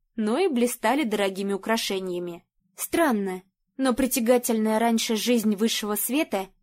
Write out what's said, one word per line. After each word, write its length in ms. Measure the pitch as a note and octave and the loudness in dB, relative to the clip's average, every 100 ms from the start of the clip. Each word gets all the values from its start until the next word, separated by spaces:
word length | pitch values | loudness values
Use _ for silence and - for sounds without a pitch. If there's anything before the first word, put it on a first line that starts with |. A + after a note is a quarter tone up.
| _ - | _ -4
но 220 | G#3+ C4 | -2 2
и 100 | F#4+ | 2
блистали 560 | A#3+ A#3+ - A3 C#4 | 2 0 0 0 0
дорогими 500 | A#3+ G3+ G3 F#3+ G3 | 0 0 -2 -2 -4
украшениями. 920 | G3 G3+ A3 - G3 F#3 F3 F3 E3+ _ _ _ - | -4 -2 -2 -2 -4 -4 -6 -8 -10 _ _ _ -12
Странно, 680 | - E4 D#4 G#3+ G3 F#3 - _ _ - | -4 0 2 2 -2 -6 -12 _ _ -2
но 180 | C4 | 0
притягательная 840 | A#3+ C4+ C4 A3+ B3 B3 A3+ A3 A3 | 2 0 2 2 2 2 0 2 2
раньше 380 | A#3 A3+ - A3 | 2 2 0 -2
жизнь 380 | G3 B3 G#3+ G3 | 2 2 2 2
высшего 400 | A3 - G#3 G#3 | 0 0 -4 -4
света 520 | - C#4 D#4+ G3 F#3+ _ | -2 -2 -2 -4 -6 _